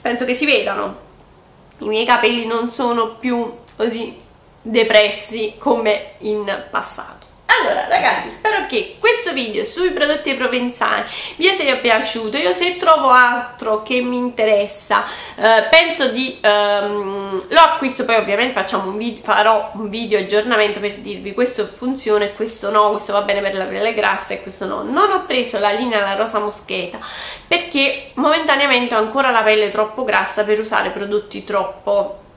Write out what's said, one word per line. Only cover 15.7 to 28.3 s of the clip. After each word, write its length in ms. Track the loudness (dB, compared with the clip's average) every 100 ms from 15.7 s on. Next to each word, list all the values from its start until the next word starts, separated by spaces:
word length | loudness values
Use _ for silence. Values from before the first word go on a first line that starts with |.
penso 380 | 4 4 0 0
di, 300 | 2 -2 2
ehm, 1040 | 2 4 2 0 0 -4 -4 -6 -4 -6 2
lo 120 | 6
acquisto, 440 | 6 4 -2 -2
poi 120 | 2 2
ovviamente 360 | 2 0 0
facciamo 380 | -2 -2 -4 -4
un 60 | -4
vid-, 240 | -6 -6
farò 480 | 0 4 4 4 0
un 140 | -8 -6
video 300 | -6 -2 -2
aggiornamento 600 | 2 0 2 2 2 0
per 160 | -6 -8
dirvi 380 | -12 -10 -8
questo 320 | -2 -2 -2 -6
funziona 580 | -6 -6 -4 0 2
e 100 | 0
questo 360 | -4 -6 -4 0
no, 200 | 2 2
questo 220 | 0 -2
va 100 | -2
bene 180 | 0 -2
per 140 | 0
la 100 | -2
pelle 300 | -4 -2 -2
grassa 400 | 2 0 0 -4
e 80 | -8
questo 240 | -10 -10 -8
no. 160 | -6
Non 280 | -4 2 2
ho 120 | 2
preso 340 | 0 -2 -2 0
la 100 | 0
linea 300 | 0 0 0
La 160 | 0 -2
Rosa 240 | -2 -2
Moscheta 580 | -4 -8 -8 -6 -6 -10 -14 -12 -12 -14 -2
perché 640 | -2 0 0 0 0 -8
momentaneamente 800 | 0 2